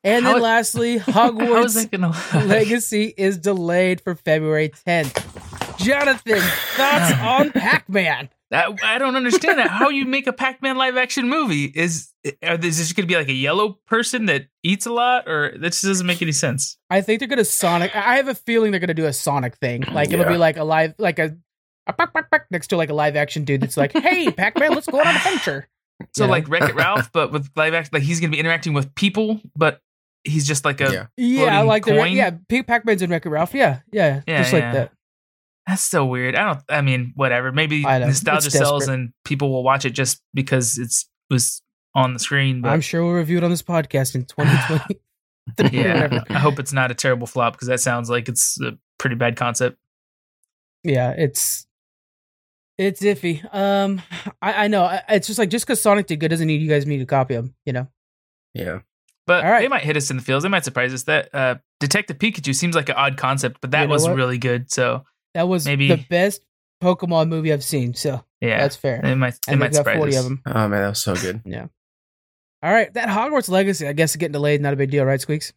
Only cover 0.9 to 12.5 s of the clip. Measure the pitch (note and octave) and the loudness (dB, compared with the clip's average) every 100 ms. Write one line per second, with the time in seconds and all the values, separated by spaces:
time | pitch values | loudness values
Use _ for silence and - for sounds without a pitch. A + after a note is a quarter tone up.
0.9 | A#3 F#3+ A3 A#3+ A3 A#3+ A#3 A#3+ A3 A3 | 0 2 4 4 2 2 4 4 0 -2
1.9 | F#3+ F3 D#3+ - D#3 G3+ G#3+ G#3 A#3+ - | -2 0 -2 -2 0 4 4 4 0 0
2.9 | G#3+ G#3+ - G3 F#3+ F3+ F#3+ E3+ F3 F#3 | -2 -2 0 0 0 -2 -2 0 2 2
3.9 | F3+ - E3+ - D#3 D#3 D3+ D#3 - - | 0 -4 -6 0 0 2 0 -2 -4 -2
4.9 | E3+ C#3 - - - - - - - G3 | 0 0 -6 -8 -16 -18 -12 -10 -4 0
5.9 | C#4 C#4+ C4 A3+ G#3 F3+ - - - C4+ | 2 2 0 0 0 0 -2 -6 0 2
6.9 | D4 F3 B2+ A3 C4 D4+ D4 F#3 D4+ - | 4 2 2 2 2 2 2 0 0 0
7.9 | G3 E3+ B2+ C3+ _ _ C3 F3+ G3+ G#3+ | 0 0 -2 -6 _ _ 0 0 -2 -2
8.9 | A#3 C4+ C4 B3 D#4+ D#4+ E4 A3+ F#3+ C#4 | 0 0 0 2 2 2 2 0 2 0
9.9 | C#4 B3+ C#4 C4+ - C4+ C4 C4+ C4 C4 | 0 -2 -2 -2 -2 -4 -4 -4 -2 0
10.9 | B3+ B3+ - A#3+ D#4 C4+ D3 C#3 D#3 E3+ | 0 -2 -2 0 0 0 -2 -2 -2 -2
11.9 | D#3+ - _ C#3 - E3 | -2 -10 _ -10 -6 -4